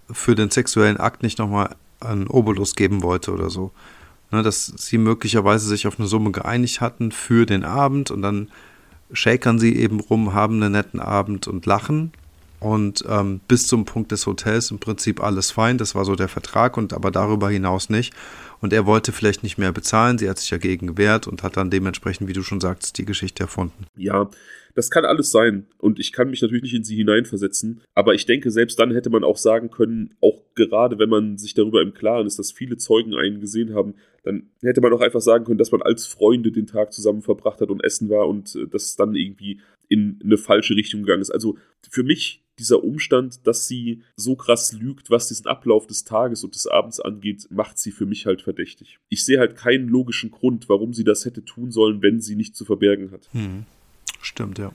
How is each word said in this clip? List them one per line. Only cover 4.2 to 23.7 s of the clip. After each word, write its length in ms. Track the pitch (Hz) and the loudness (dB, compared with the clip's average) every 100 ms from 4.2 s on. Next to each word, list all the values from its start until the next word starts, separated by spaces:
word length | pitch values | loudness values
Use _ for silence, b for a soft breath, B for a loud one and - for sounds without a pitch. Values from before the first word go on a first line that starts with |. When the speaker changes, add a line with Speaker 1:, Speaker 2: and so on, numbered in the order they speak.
| - | -4
Speaker 1:
Ne, 120 | 107 | 0
dass 240 | 110 - - | 0 -2 -6
sie 320 | - - 117 | -10 -2 2
möglicherweise 680 | 110 113 110 113 101 107 104 | 2 2 0 2 4 2 2
sich 200 | 104 104 | -2 -2
auf 120 | - | -2
eine 80 | 104 | -2
Summe 240 | 110 104 | 0 0
geeinigt 480 | 92 - 120 120 - | -2 -2 0 0 -2
hatten 320 | 117 - 113 | -4 -2 -6
für 360 | - - 117 113 | -6 2 4 4
den 160 | 98 | 2
Abend 480 | 80 123 139 139 135 | 0 0 2 2 -2
und 100 | - | -4
dann 280 | 101 101 107 b b b b b _ | -2 -2 -6 b b b b b _
shakern 480 | - 113 123 120 117 | -2 2 2 4 4
sie 160 | 113 117 | 4 4
eben 240 | 113 107 | 2 0
rum, 340 | - 113 107 | 0 0 2
haben 280 | 101 107 110 | 2 2 2
einen 120 | 107 | 2
netten 260 | 101 98 - | 2 -2 -6
Abend 480 | - 101 101 98 - | -2 -2 -2 -4 -6
und 180 | 95 101 | -6 0
lachen. 460 | 101 - 151 160 - - _ _ - | 0 0 -2 -4 -8 -20 _ _ -8
Und, 420 | 107 107 101 - - | -2 0 0 -4 -2
ähm, 340 | 104 98 95 - | 0 0 -4 2
bis 200 | 123 - | 2 4
zum 180 | 117 104 | 0 0
Punkt 260 | 117 107 | -4 -4
des 140 | 104 - | -4 -4
Hotels 460 | 95 110 110 110 | -4 0 0 -2
im 80 | 104 | -8
Prinzip 420 | - 101 - - | -8 -4 -4 -2
alles 300 | 107 98 92 | 0 0 -2
fein, 260 | - 113 123 | 0 0 2
das 160 | 107 | -2
war 100 | 98 98 | -2 -2
so 100 | 95 | 0
der 140 | 95 | -2
Vertrag, 480 | - - 104 120 - | -4 -4 0 2 0
und 160 | 104 | -4
aber 180 | - 98 | -2 -2
darüber 380 | 92 104 107 101 | 0 0 2 2
hinaus 400 | 101 95 92 - | 0 0 -2 0
nicht. 240 | 107 120 B B B B B | -2 -2 B B B B B
Und 120 | 104 | 0
er 120 | 107 101 | 2 4
wollte 240 | 110 113 | 4 2
vielleicht 320 | - 107 101 | 0 0 0
nicht 140 | 104 - | -4 -2
mehr 120 | 95 | -2
bezahlen, 460 | 85 - 113 120 120 | -2 0 2 4 2
sie 100 | 101 | 0
hat 100 | 95 | -4
sich 100 | - | -4
dagegen 380 | 85 90 90 90 | -4 -2 -2 -4
gewehrt 400 | 85 101 110 95 | 2 2 2 0
und 160 | 95 | -8
hat 140 | 92 - | -6 -2
dann 120 | 92 | 0
dementsprechend, 580 | 95 95 87 - 92 95 | 0 -2 -4 -6 -6 -6
wie 60 | |
du 80 | 92 | -6
schon 200 | 92 98 | -6 -4
sagtest, 360 | 90 90 - - | -4 -4 -8 -8
die 80 | 101 | -6
Geschichte 380 | 98 92 - | -4 -6 -6
erfunden. 420 | 95 - 90 | -8 -4 -6